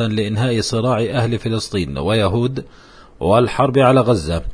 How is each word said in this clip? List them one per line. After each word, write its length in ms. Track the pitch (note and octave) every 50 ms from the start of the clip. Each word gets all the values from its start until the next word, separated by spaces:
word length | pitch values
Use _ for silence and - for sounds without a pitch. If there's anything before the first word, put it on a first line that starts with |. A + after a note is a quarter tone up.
لإنهاء 600 | A#2 A2 G#2+ A2 G#2 G#2 A2 G#2+ B2+ B2+ A#2 A2
صراع 400 | G2+ - A#2 A2+ A2+ B2+ A#2+ G#2+
أهل 360 | A#2 G2 C#3 B2+ A#2 A#2 A#2 G2+
فلسطين 600 | - A#2 A2+ A2 - - - G2 E2+ C2+ C#2 C2
ويهود 680 | D2 F#2+ A2 A2+ G2+ F#2 G2 A#2 A#2+ C3+ C3+ C3 - - - - - - - - - - - -
والحرب 580 | - F2 G#2 A#2+ B2 - - - C3+ C3+ B2 C#3
على 220 | C3 B2+ C3 C3
غزة، 420 | A2+ A#2+ A#2+ F#2+ D2 D#2 E2+ E2 - -